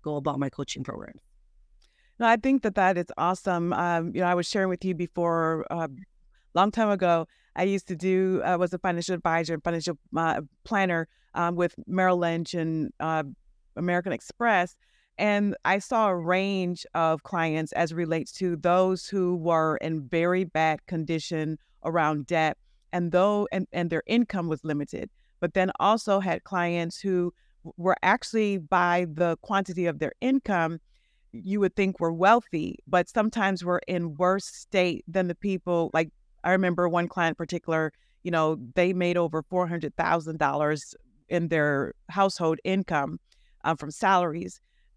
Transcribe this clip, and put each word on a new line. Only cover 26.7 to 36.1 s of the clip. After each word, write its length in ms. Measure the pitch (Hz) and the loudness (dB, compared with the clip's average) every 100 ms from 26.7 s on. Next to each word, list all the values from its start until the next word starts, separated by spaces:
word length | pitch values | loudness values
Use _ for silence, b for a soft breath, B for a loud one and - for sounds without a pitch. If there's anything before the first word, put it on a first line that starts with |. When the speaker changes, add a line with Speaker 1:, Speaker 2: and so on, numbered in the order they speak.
| 170 170 - | -2 -4 -6
Speaker 2:
who 320 | 196 180 175 - _ _ | -2 0 -2 -6 _ _
w-, 100 | - - | -18 -4
were 200 | 180 - | 0 2
actually 560 | 185 240 - 226 208 196 | 2 0 0 0 0 0
by 480 | 151 180 175 175 175 | 0 2 4 2 0
the 260 | 151 175 165 | 0 0 0
quantity 440 | - 196 190 175 170 | -2 -2 -2 -2 -2
of 120 | 147 | -2
their 140 | 151 - | -6 -2
income, 580 | 254 269 - 180 165 165 - _ _ _ _ | 0 0 0 0 0 -4 -12 _ _ _ _
you 280 | 117 185 208 | -12 -4 2
would 140 | 190 | 2
think 260 | - 196 - | 2 0 0
were 120 | 170 | -2
wealthy, 680 | 165 190 240 - 160 160 - - | 4 6 6 2 -6 -6 -8 0
but 220 | 180 175 | 0 2
sometimes 560 | 226 214 226 196 185 | 0 0 0 0 0
were 160 | 175 180 - | -2 -2 -2
in 260 | 180 170 147 | -4 -4 0
worse 280 | 180 196 | 2 2
state 600 | - - - 196 180 160 - | -4 -16 -2 2 2 -2 -4
than 200 | 190 180 | -2 -2
the 60 | |
people. 560 | 170 202 185 180 170 165 | -2 -4 -2 0 0 2
Like, 160 | 160 160 | 0 -2